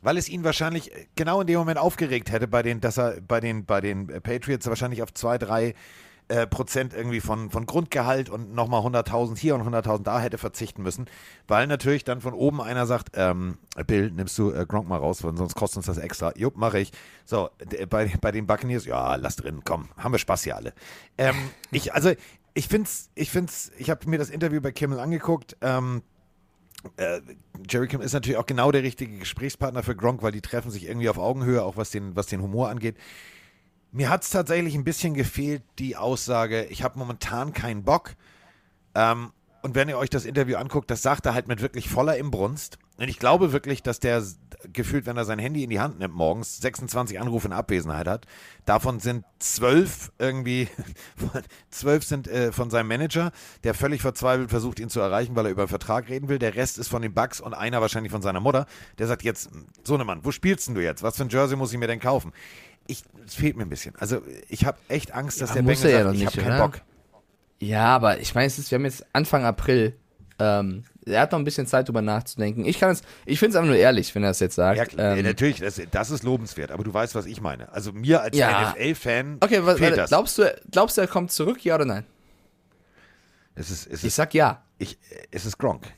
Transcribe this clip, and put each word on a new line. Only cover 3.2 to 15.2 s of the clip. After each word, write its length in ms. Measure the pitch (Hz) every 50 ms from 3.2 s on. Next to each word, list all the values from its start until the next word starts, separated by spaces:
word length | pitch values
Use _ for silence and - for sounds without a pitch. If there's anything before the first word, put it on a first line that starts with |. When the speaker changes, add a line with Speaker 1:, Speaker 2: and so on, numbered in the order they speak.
Speaker 1:
bei 180 | 92 95 120 117
den, 260 | 113 117 113 110 101
bei 160 | - 110 98
den 260 | 95 101 101 95 98 85
Patriots 580 | 67 92 - - 120 123 - 139 139 123 -
wahrscheinlich 380 | 123 113 110 127 123 123 117 117
auf 100 | - -
zwei, 240 | - - 117 120 123
drei, 380 | 120 101 110 113 113 120 110 - - - - - - - - _ _ _
äh, 200 | 113 117 117 101
Prozent 480 | - - 131 - - 135 131 127 -
irgendwie 240 | 101 120 123 120 113
von, 320 | 107 - 110 107 110 101
von 160 | - 117 113 113
Grundgehalt 600 | - 165 170 156 - 143 123 120 131 135 135 127
und 240 | - 113 117 101 107
nochmal 260 | 120 117 113 123 113
hunderttausend 560 | 107 123 123 120 113 - 110 117 120 117 113 -
hier 160 | - 156 147
und 100 | 127 110
hunderttausend 440 | 117 117 117 110 113 107 107 101 101
da 120 | 104 120
hätte 200 | 117 123 - 110
verzichten 420 | - 110 - - 120 104 - -
müssen, 240 | 98 104 110 - 123 - - - - - - - _ -
weil 200 | 107 107 123 143
natürlich 360 | 147 131 123 135 143 143 -
dann 160 | - 123 127
von 140 | 120 127 120
oben 280 | - 123 143 143 143
einer 260 | 123 107 123 123 123 113
sagt, 220 | 123 117 - - -
"Ähm, 460 | - 95 92 90 90 90 90 87 - - _ - - -
Bill, 240 | - 110 101 98 110
nimmst 300 | 87 82 95 95 - -
du, 120 | 110 101
äh, 140 | 64 69 87
Gronk 240 | 80 - 104 104 85
mal 80 | 92 82
raus, 260 | 69 78 90 -